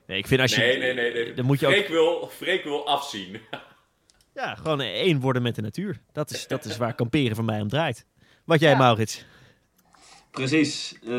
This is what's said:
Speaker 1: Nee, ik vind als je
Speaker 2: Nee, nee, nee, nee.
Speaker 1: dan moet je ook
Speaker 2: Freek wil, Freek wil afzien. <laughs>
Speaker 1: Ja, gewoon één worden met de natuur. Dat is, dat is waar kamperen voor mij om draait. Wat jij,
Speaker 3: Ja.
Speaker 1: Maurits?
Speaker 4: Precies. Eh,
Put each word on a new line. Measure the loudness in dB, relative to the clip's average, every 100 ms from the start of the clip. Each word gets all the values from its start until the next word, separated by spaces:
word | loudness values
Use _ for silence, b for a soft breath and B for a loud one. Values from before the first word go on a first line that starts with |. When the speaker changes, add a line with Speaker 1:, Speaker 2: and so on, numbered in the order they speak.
| -6
Speaker 1:
Nee, | -6
ik | 2
vind | 2
als | 4 2
je |
Speaker 2:
Nee, | 2 2
nee, | 0
nee, | 0 -2
nee. | -2 -4
Speaker 1:
dan | -2 0
moet | 2
je | 2
ook |
Speaker 2:
Freek | 2 2
wil, | 2 2 2 -4
Freek | -8 -4 -2
wil | -2 -4 -2
afzien. | -2 -2 -10 -10 -14 -14
<laughs> | -14 -16 _ _ _ _ _ _
Speaker 1:
Ja, | -10 -8 -6
gewoon | -4 -2
één | -2 0 2 2
worden | 2 0
met | 0 -2
de |
natuur. | -6 -6 -8 -8 _
Dat | -8 -8
is, | -8 -8
dat | -8 -6
is | -4
waar | -4 -2
kamperen | 0 2 0 0
voor | -2
mij | -2
om | -2
draait. | -2 -2 -4 -12 b b b 2
Wat | 4
jij, | 6
Speaker 3:
Ja. | 8
Speaker 1:
Maurits? | 6 4 0 -6 b b b b _ _ _ B B B _
Speaker 4:
Precies. | -6 0 2 2 0 -10 -12
Eh, | -6